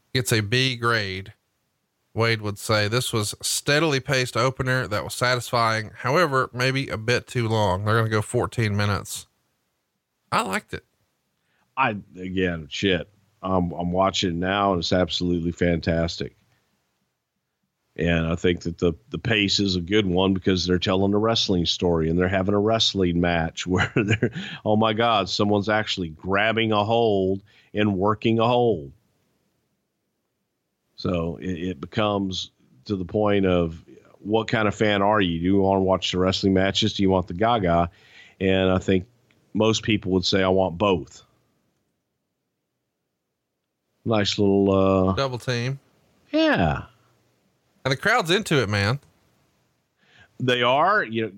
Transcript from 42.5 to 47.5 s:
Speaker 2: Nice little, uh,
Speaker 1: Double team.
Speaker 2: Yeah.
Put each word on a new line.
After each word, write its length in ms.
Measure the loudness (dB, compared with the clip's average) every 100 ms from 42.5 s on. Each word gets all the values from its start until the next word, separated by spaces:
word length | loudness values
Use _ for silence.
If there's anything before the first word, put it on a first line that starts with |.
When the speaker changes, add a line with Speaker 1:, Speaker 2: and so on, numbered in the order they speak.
| _ _ _ _ _ _ _ _ _ _ _ _ _ _ _ -2
Speaker 2:
Nice 340 | 0 0 2
little, 720 | 4 4 4 4 4 4 2
uh, 40 |
Speaker 1:
Double 240 | 0 -2 -4
team. 420 | -6 -4 -4 -8 -12 _ _ _ _
Speaker 2:
Yeah. 520 | 0 2 2 0 -2 -6 _ _ _ _ _ _